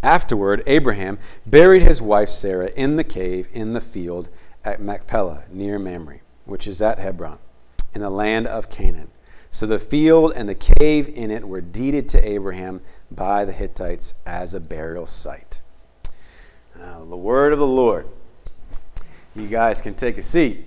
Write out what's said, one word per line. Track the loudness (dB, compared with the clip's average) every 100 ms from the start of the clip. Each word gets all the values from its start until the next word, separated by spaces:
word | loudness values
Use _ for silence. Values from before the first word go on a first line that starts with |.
Afterward, | 4 2 4 0 2 0 2
Abraham | 4 4 0 -4 -8 -10 -12 4
buried | 8 8 10
his | 10 8
wife | 4 2 2
Sarah | 0 -2 -4 -6
in | -2 -2 -2
the |
cave | -2 -2 -4 -4 -6
in | -8 -6
the | -6
field | -8 -8 -8 -10 -12 -14 -18 -12
at | -6 -4
Machpelah, | -4 -6 -4 -2 -2 -4 -12
near | -10 -8 -6
Mamre, | -8 -10 -14 -18 -20 _ -10
which | -8 -8
is | -4
at | -2 -2
Hebron, | -4 -4 -8 -12 -18 _ -20 -6 -4
in | -4
the | -6
land | -4 -2 -2 -4
of | -6 -8
Canaan. | 2 2 2 -4 _ _ -20 -12
So | -6 -2
the | -2
field | -2 0 4 4 4 -2
and | -6
the | -4
cave | 10 10 10 6 -2
in | -4 -6
it | -6 -8
were | -8
deeded | -8 -6 -4 -4 6
to | 6 6
Abraham | 2 -6 -8 -10 -12 -14 -18 -18
by | -8 -4 -2 -2
the |
Hittites | -4 -6 -6 -6 -4 -4 -6 -8
as | -8 -8 -10
a |
burial | -10 -10 -10 -10 -10
site. | -10 -10 -14 -12 -10 -10 -18 -20 _ -12 -10 -14 -20 -20 -20 _ -20
Now, | -20 -18 -16
the | -12
word | -2 0 2
of | 2
the | 0
Lord. | 2 0 0 -6 -12 -18 -16 -16 -14 -10 -8 -8 -10 -12 -12 -20 -14
You | -8
guys | -2 0 -2
can | -6
take | -6 -4 -4
a |
seat. | -2 0 0 -2